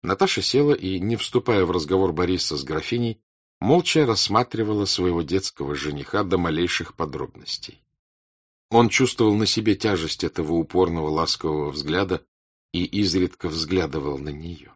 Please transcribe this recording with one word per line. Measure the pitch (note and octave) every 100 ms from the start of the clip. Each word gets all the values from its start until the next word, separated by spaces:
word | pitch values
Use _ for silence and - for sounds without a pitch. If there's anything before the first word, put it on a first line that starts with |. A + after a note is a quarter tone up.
Наташа | D#2 F#2+ F#3+ -
села | - C3 D3
и, | D3 F#2 F#2+
не | G2+ A#2
вступая | - B2 - G#2
в | F2
разговор | F2 D#2 F#2+ F#2+
Бориса | D#2 F2+ F2+ - D2
с |
графиней, | C2+ D#2 - A#2+ A#2+ A2 _ _ _ _
молча | G#2 E3+ E3+ D#3+
рассматривала | C3+ G#2+ - G#2+ A#2+ A2 G#2+ G#2
своего | G2 - F2+ E2+
детского | D#2 F#2 - - C#2
жениха | D2 D2 C#2+ C#2 G#2
до | G2 F#2
малейших | E2+ D#2 F2 - E2
подробностей. | - D#2 C#2 C#2 - - - - - _ _ _ _ _ _ _ _ _
Он | A#2 A#2
чувствовал | - B2+ - A2
на | G#2 A2
себе | - A2 F#2+
тяжесть | A2 F#2 D#2+ -
этого | E2 - D#2
упорного | E2 D#2 F2+ F2+ E2 D#2
ласкового | D#2 E2 - D#2+ D2+ D2
взгляда | C#2+ C#2+ F2 F#2+ F2 _ _ _ _ _
и | F2
изредка | F2+ G2+ G2 F#2 F2+ - F2
взглядывал | D#2+ D#2 F#2 D#2+ D2+ C#2 C#2
на | D2
нее. | D2 E2 E2 C#2